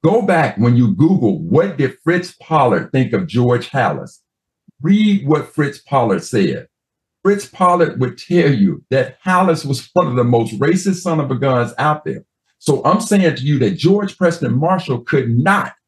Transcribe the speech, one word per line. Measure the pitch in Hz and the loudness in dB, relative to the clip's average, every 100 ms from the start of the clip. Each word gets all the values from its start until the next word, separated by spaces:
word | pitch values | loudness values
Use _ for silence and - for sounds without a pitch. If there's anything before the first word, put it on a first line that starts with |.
Go | 160 226 | 2 0
back | 196 175 135 95 | 2 0 0 0
when | 120 | 2
you | 123 117 | 4 2
Google, | 90 160 190 107 82 | 2 2 4 0 -2
"What | 82 151 190 143 | 0 0 0 -2
did | - - | -4 -2
Fritz | 160 180 180 - | -2 -2 -4 -18
Pollard | - 156 127 101 - | -2 0 2 0 -2
think | 135 113 | -2 0
of | 104 87 | -2 -2
George | 120 123 120 - | 0 0 0 -2
Halas?" | 131 113 - - - _ _ _ _ _ _ | -4 -2 -4 -12 -20 _ _ _ _ _ _
Read | 151 202 214 196 139 | 0 2 4 0 0
what | 160 - | -2 -2
Fritz | - 139 - | -4 -4 -6
Pollard | _ 180 123 92 | _ -2 0 -2
said. | - 117 85 - - _ _ _ _ _ | -2 0 0 -2 -12 _ _ _ _ _
Fritz | 196 202 - | 0 0 -4
Pollard | - 180 175 160 - | 0 2 2 0 0
would | 123 - | -4 -6
tell | - 175 156 | -2 2 2
you | 120 95 - _ | 2 2 0 _
that | 131 127 - | -2 -2 -6
Halas | 185 180 185 160 | -2 0 2 0
was | 139 127 - | -4 -8 -2
one | 180 151 | -2 0
of | 123 | 0
the | |
most | 120 117 107 104 | 2 2 0 -2
racist | 143 180 196 180 | 0 0 0 -4
son | 175 160 | -2 -2
of | 131 | -2
a | 127 | -2
guns | 135 123 117 - | 0 0 -2 -2
out | 151 151 | -2 -2
there. | - - _ _ _ _ | -6 -12 _ _ _ _
So | - 135 | -2 0
I'm | 139 - | 2 0
saying | - 202 175 123 | 2 2 2 0
to | |
you | 135 139 | -2 0
that | 110 90 | 0 0
George | 165 202 196 - | 2 2 -2 -2
Preston | 180 170 127 123 | -2 0 -2 0
Marshall | 160 185 156 123 | 0 -2 -2 -6
could | - 143 117 | -2 -2 0
not | 117 165 202 - - | 0 2 0 -2 -12